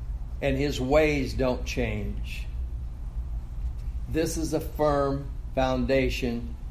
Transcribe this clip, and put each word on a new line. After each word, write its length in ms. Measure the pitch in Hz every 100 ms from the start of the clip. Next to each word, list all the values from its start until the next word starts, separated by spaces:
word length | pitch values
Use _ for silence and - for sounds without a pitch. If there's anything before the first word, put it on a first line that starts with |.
| - - - -
And 160 | 143 131
his 240 | 143 123
ways 540 | 127 147 156 147 123
don't 300 | 104 127 123
change. 800 | - - 117 107 101 101 - - - - - - - - - - - - - - - - - - -
This 280 | 135 165 165
is 180 | 143
a 60 | 151
firm 680 | 160 - 151 143 139 139 - - - -
foundation 1000 | 131 127 120 135 131 - 123 117 117 - -